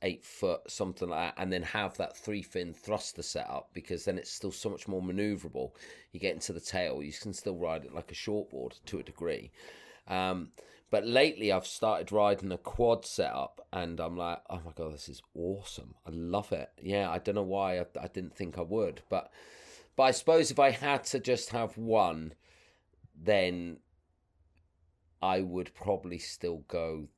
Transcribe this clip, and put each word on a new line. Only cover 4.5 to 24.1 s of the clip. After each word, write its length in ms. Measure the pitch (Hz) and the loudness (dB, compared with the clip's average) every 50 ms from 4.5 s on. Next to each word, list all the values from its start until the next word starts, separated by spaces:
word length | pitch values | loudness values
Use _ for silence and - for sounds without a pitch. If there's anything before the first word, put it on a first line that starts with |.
so 180 | - - - 110 | -6 -6 -6 -6
much 160 | 98 - - | -6 -6 -6
more 140 | - 98 92 | -4 -4 -2
maneuverable. 720 | 90 92 90 98 104 107 101 87 87 80 - 65 65 64 - - - - - - - _ | -2 -2 0 0 0 0 0 -2 -4 -6 -6 -6 -6 -6 -8 -14 -20 -20 -20 -20 -20 _
You 80 | - 87 | -8 -4
get 140 | 95 95 82 | -2 -2 -2
into 160 | 80 - - | -2 -4 -8
the 80 | 90 82 | -8 -8
tail, 420 | - - - 95 90 80 65 71 | -6 -4 -2 -2 0 0 -2 -4
you 120 | 73 73 73 | -6 -8 -10
can 200 | - - 107 92 | -10 -8 -8 -8
still 220 | - - 104 92 | -6 -4 -4 -4
ride 300 | 85 87 82 80 80 69 | -2 -2 -2 -2 -2 -6
it 80 | 64 67 | -8 -10
like 180 | 82 - - | -12 -12 -10
a 40 | 82 | -12
short 340 | - - - 104 107 - - | -8 -4 -2 -2 -2 -2 -4
board 260 | - 67 62 - - - - | -8 -8 -8 -8 -10 -12 -12
to 120 | - - 82 | -8 -8 -8
a 40 | - | -8
degree. 480 | - - - 82 85 76 57 50 - - - - - - - - - - - - | -8 -8 -4 -2 -2 -2 -2 -6 -10 -18 -20 -20 -20 -20 -20 -20 -20 -20 -16 -8
Um, 440 | - 92 92 92 92 92 92 82 - - - - - - - _ - | -2 0 0 2 2 0 -2 -4 -8 -12 -20 -20 -20 -20 -20 _ 0
but 140 | - 104 101 | 0 2 2
lately 460 | 117 117 131 143 160 - - 107 104 | 6 6 6 6 6 4 2 2 4
I've 160 | 95 92 92 | 4 4 2
started 440 | - - - - 110 104 82 82 - | -2 -4 0 2 2 2 2 0 2
riding 400 | 101 104 104 104 101 98 95 98 | 4 6 6 6 6 4 0 -4
a 60 | 90 | -6
quad 480 | 87 - - - - 120 117 117 113 - | -6 -6 -4 0 4 6 6 6 4 2
setup, 640 | - - - 90 65 57 67 67 - - - - _ | -2 -2 0 0 0 0 -2 -4 -6 -6 -12 -12 _
and 280 | - 92 90 85 85 82 | -4 -4 -2 -2 -2 -4
I'm 180 | 85 82 87 | -4 -4 -4
like, 240 | 87 87 85 85 - - - | -4 -4 -4 -4 -6 -8 -8
"Oh 100 | 92 87 80 | -10 -8 -10
my 60 | 82 78 | -10 -8
God, 200 | - 82 78 76 | -6 -6 -6 -6
this 140 | 73 - | -10 -12
is 140 | - 67 - - _ - | -14 -16 -16 -18 _ -8
awesome. 580 | - 85 90 98 98 101 - - - - - - _ - | -4 -4 -4 -4 -4 -6 -12 -12 -14 -14 -16 -18 _ -12
I 40 | 82 | -10
love 400 | 80 82 85 87 90 101 104 - | -8 -6 -4 -2 -2 -2 0 0
it." 180 | 98 76 65 - _ - | -2 -4 -4 -6 _ -10
Yeah, 300 | - 90 98 101 101 87 | -4 -2 0 0 0 0
I 80 | 82 87 | 0 -2
don't 160 | - 107 98 | 0 0 0
know 80 | 104 98 | 0 0
why 360 | 92 95 98 98 95 90 90 | 0 0 0 2 2 2 0
I, 60 | 85 - - - | -2 -4 -6 -8
I 60 | - | -8
didn't 280 | 90 - 95 92 80 - | -6 -6 -6 -8 -8 -6
think 220 | - 98 85 78 | -8 -8 -6 -4
I 40 | 92 85 | -4 -4
would, 400 | 82 101 113 107 87 - - - | 0 2 2 2 2 0 -4 -6
but, 240 | - 95 90 - - - - - - - - - - - - - _ _ | -2 -2 -2 -2 -4 -10 -20 -20 -20 -20 -20 -20 -20 -20 -20 -20 _ _
but 80 | - 135 | 6 8
I 80 | 131 | 8
suppose 380 | 127 - - - 165 165 151 - | 6 6 6 8 8 8 8 6
if 80 | 135 - | 6 8
I 120 | 139 139 | 8 8
had 320 | 123 113 139 143 143 135 - | 6 4 2 2 2 2 0
to 140 | - - 131 | 0 -2 0
just 300 | - 123 123 120 - - | 2 2 2 2 2 0
have 260 | - 120 113 104 - | -2 0 0 -2 -2
one, 560 | 110 113 113 110 110 98 87 80 80 80 80 - - _ _ - - _ _ _ _ _ _ _ _ - - _ | -4 0 4 6 6 6 6 2 -2 -6 -8 -10 -14 _ _ -20 -20 _ _ _ _ _ _ _ _ -20 -20 _
then 640 | 76 82 101 104 98 92 90 90 90 87 87 82 - _ _ _ _ _ _ | -4 2 4 6 6 6 4 2 -2 -4 -6 -8 -12 _ _ _ _ _ _